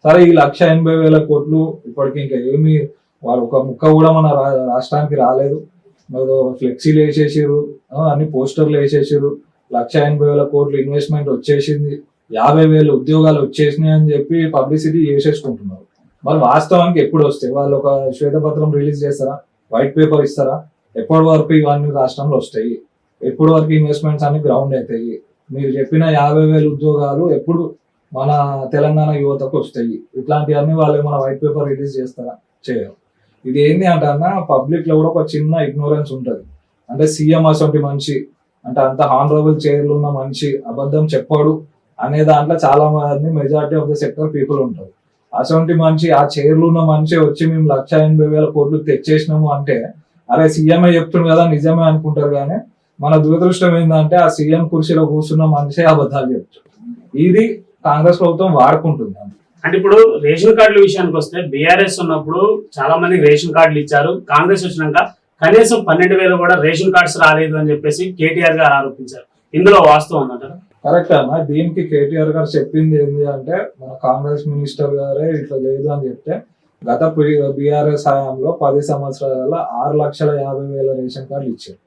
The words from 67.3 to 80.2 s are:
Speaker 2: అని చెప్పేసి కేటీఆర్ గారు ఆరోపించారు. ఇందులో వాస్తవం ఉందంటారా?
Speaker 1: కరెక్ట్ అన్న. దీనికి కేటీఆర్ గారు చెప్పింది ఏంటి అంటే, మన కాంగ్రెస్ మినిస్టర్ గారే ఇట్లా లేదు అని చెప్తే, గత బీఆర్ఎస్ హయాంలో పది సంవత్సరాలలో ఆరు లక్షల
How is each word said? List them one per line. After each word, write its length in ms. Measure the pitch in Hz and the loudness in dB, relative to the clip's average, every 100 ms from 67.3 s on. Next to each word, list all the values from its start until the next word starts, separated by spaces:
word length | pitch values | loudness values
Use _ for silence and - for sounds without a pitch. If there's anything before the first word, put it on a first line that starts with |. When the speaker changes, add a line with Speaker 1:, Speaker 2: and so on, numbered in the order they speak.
| 156 156 156 | 4 0 -2
Speaker 2:
అని 140 | 151 | -2
చెప్పేసి 420 | 147 151 151 185 | -2 -2 -4 -6
కేటీఆర్ 440 | 180 160 170 170 160 | -2 -2 2 0 4
గారు 180 | 151 | 2
ఆరోపించారు. 840 | 143 139 131 123 - - _ _ 156 | 2 -2 -10 -18 -18 -20 _ _ 2
ఇందులో 200 | 190 208 | 6 8
వాస్తవం 420 | 123 151 147 156 | 8 6 2 -4
ఉందంటారా? 320 | 127 120 135 - _ _ | -6 -8 -14 -18 _ _
Speaker 1:
కరెక్ట్ 280 | - 170 156 | 0 0 2
అన్న. 300 | 160 127 160 | 0 2 -4
దీనికి 400 | 143 147 170 170 | -2 -2 -2 -4
కేటీఆర్ 460 | 156 147 143 160 156 | -2 -2 0 0 -2
గారు 300 | 160 151 143 | -2 -2 -2
చెప్పింది 440 | 135 156 156 151 | -2 0 2 2
ఏంటి 220 | 143 143 | 0 -2
అంటే, 280 | 143 139 131 | -4 -6 -6
మన 360 | 185 - _ 127 - | -6 -6 _ -20 -6
కాంగ్రెస్ 440 | 131 131 143 147 151 | -4 -2 -4 -6 -6
మినిస్టర్ 460 | 143 139 - 143 | -6 -8 -6 -4
గారే 460 | 139 139 139 160 151 | -4 -4 -4 -4 -4
ఇట్లా 180 | 131 135 | -6 -6
లేదు 300 | 131 135 147 | -4 -4 -4
అని 200 | 143 131 | -6 -8
చెప్తే, 340 | 120 - 190 - _ _ _ 117 | -10 -10 -10 -10 _ _ _ -6
గత 120 | 120 160 156 147 147 139 139 | -2 -2 0 0 0 -2 -2
బీఆర్ఎస్ 520 | 143 147 151 143 147 | -2 0 0 -2 -2
హయాంలో 500 | 139 135 131 147 - | -2 -4 -6 -6 -2
పది 200 | 143 143 | -2 -2
సంవత్సరాలలో 760 | - 127 139 135 135 127 131 170 | -2 -6 -6 -8 -6 -4 -4 -6
ఆరు 400 | - 120 139 151 | -6 -6 -4 -2
లక్షల 440 | 143 - | -4 -2